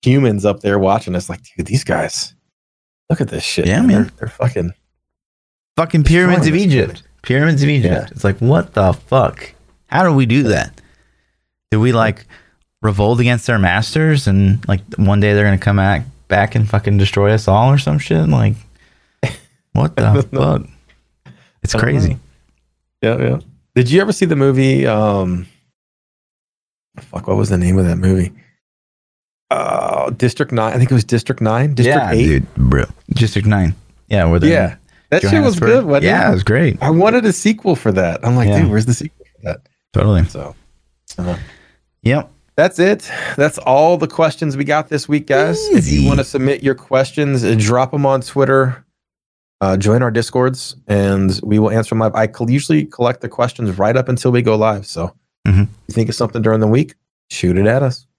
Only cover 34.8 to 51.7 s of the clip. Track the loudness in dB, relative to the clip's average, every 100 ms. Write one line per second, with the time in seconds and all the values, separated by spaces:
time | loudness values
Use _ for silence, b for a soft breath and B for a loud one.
34.8 | _ b b -2 2 2 2 2 2 2
35.8 | 2 0 2 0 2 0 0 2 2 0
36.8 | 0 2 4 2 0 0 -2 -2 -2 -2
37.8 | 0 0 0 -2 0 2 2 2 2 0
38.8 | 0 -2 -4 _ -20 _ -12 -12 _ _
39.8 | _ -2 2 2 0 -4 -16 -18 _ _
40.8 | _ _ _ -12 -8 -8 B B B B
41.8 | _ _ -2 -2 -4 _ _ 0 0 2
42.8 | 0 0 -6 B B -2 -2 -2 0 2
43.8 | 2 2 -2 -2 -2 -2 -6 -4 -2 -2
44.8 | -2 -8 -2 -4 0 0 0 -2 0 0
45.8 | 2 2 2 2 -2 -2 -2 -2 -2 -4
46.8 | -2 -2 -2 -2 -2 0 0 0 2 0
47.8 | 0 0 0 0 -2 -2 2 2 0 -4
48.8 | _ _ _ _ _ _ _ _ -2 0
49.8 | 2 2 2 -2 -2 0 -2 -2 -12 -18
50.8 | -4 0 0 0 0 -2 0 0 2